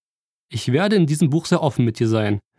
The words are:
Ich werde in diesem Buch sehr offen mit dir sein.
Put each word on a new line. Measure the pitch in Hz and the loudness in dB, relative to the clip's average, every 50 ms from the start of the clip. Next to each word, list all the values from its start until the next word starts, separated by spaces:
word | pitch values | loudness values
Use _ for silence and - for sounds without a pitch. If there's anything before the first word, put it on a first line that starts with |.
| _ _ _ _ _ _ _ _ _ - | _ _ _ _ _ _ _ _ _ -12
Ich | - 113 - - 123 | -10 -8 -4 0 0
werde | 151 190 208 220 | 0 2 2 2
in | 202 170 | 2 2
diesem | 139 151 151 180 139 | 2 0 0 0 2
Buch | 139 170 - | 0 0 0
sehr | - 175 165 160 | 0 -2 0 0
offen | 143 - - 123 | -2 0 0 0
mit | 117 110 - | 0 0 -2
dir | 120 113 | -2 0
sein. | 113 110 107 104 104 101 _ _ _ | 0 0 0 0 -2 -4 _ _ _